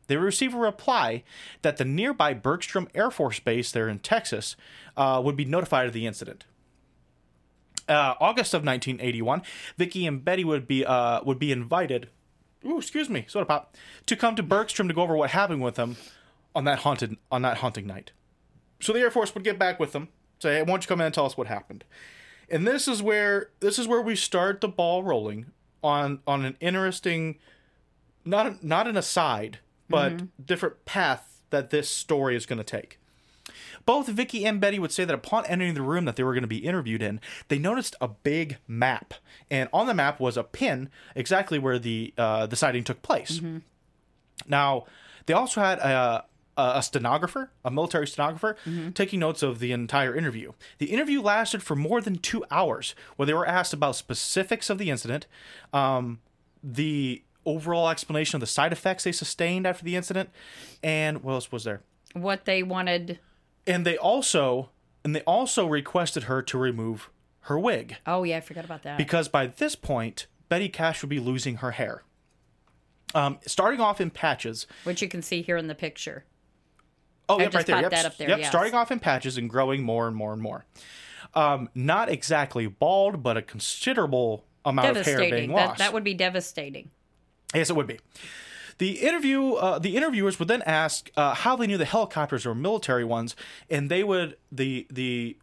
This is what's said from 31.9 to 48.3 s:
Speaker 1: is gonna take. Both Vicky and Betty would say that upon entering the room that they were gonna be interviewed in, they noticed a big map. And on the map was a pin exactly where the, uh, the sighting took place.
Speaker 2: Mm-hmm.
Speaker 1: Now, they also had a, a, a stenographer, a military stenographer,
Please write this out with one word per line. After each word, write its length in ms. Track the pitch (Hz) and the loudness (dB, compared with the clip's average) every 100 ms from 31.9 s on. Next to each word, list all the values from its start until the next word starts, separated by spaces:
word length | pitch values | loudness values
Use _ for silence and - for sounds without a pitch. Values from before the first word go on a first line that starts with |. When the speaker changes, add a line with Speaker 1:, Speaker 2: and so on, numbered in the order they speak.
| - - 147 135 120 | -4 0 0 2 0
Speaker 1:
is 80 | - | -2
gonna 180 | 117 | -8
take. 360 | 107 110 - - _ _ _ _ - - - - - | -6 -8 -10 -20 _ _ _ _ -20 -20 -20 -4 2
Both 220 | 277 254 | 2 2
Vicky 380 | 208 247 226 214 | -2 -2 0 0
and 160 | 208 | 2
Betty 160 | 202 202 | 2 2
would 120 | 160 | -2
say 120 | - | -2
that 100 | 175 | -2
upon 320 | 135 - 208 - | -2 0 -2 0
entering 280 | 175 180 | 0 0
the 80 | 147 | 0
room 240 | 135 175 156 | 0 0 0
that 100 | 117 | 0
they 80 | |
were 100 | 127 | 0
gonna 140 | 127 117 | 0 -2
be 180 | 113 156 | -4 -2
interviewed 360 | 180 117 110 | -2 -2 -2
in, 180 | 104 107 - - - | -2 -4 -10 -12 -4
they 100 | 143 | -2
noticed 360 | 175 247 - - | 0 -2 -4 -6
a 80 | 123 | -6
big 500 | 104 143 156 156 131 - | -2 -2 0 -2 -8 -6
map. 460 | 117 127 117 - - _ - - | 0 0 0 -6 -20 _ -18 -4
And 180 | 135 127 | -2 0
on 140 | 175 247 | 0 2
the 60 | |
map 260 | 185 143 147 | 2 2 2
was 180 | 127 117 | -2 -2
a 60 | |
pin 460 | - - 254 127 139 - - 135 | -4 -2 -2 -2 -6 -16 -12 -6
exactly 420 | 123 190 190 151 | 0 0 2 0
where 200 | 131 123 | 2 0
the, 340 | 117 110 113 - | 0 -4 -4 0
uh, 280 | 113 110 110 | 2 2 0
the 100 | 117 | 0
sighting 280 | 147 123 | 0 0
took 180 | 120 - | -4 -4
place. 380 | - - - 165 | 0 -2 -2 -6
Speaker 2:
Mm-hmm. 180 | 165 160 - _ _ _ _ _ _ - - | -8 -10 -14 _ _ _ _ _ _ -14 0
Speaker 1:
Now, 380 | 143 143 131 - - - - - | 2 4 2 -4 -20 -20 -10 0
they 80 | |
also 260 | 170 254 214 | 2 2 2
had 180 | 190 185 | 2 2
a, 440 | 139 131 123 117 - _ _ - | 2 4 2 0 -4 _ _ 2
a, 140 | 127 127 | 2 2
a 80 | |
stenographer, 680 | - 135 117 151 175 269 262 _ 127 | 0 0 2 0 0 -6 -10 _ -4
a 40 | |
military 360 | 139 170 170 147 | -2 0 0 -2
stenographer, 480 | - 147 | -2 -2